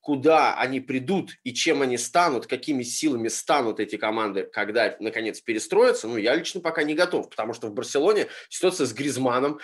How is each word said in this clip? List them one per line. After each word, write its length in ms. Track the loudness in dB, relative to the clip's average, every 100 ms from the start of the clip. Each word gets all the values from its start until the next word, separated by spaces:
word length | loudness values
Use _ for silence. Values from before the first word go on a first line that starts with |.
куда 540 | -6 2 6 6 6 2
они 240 | -2 -2
придут 500 | -4 -4 -2 -2 -2 -8
и 100 | -8
чем 260 | -2 0 2
они 160 | 2 0
станут, 500 | 0 2 4 2 -2
какими 360 | -6 -2 -2
силами 460 | -2 -2 0 0 -2
станут 520 | -4 0 2 2 -2
эти 160 | -4 -4
команды, 460 | -2 -2 -2 -2 -4
когда, 420 | -4 -2 0 0 -2
наконец, 400 | -6 -4 -6 -6
перестроятся, 680 | -4 -4 0 4 4 4 -2
ну, 100 | -2
я 160 | 2
лично 260 | 0 -2 -6
пока 220 | -4 -2
не 120 | 0
готов, 360 | 2 0 0 -4
потому 240 | -6 -6
что 140 | -6 -8
в 40 |
Барселоне 540 | -6 -2 2 4 4 0 -6 -14
ситуация 360 | -2 0 2 -2
с 60 |
Гризманном 680 | -2 -4 0 0 2 0 -2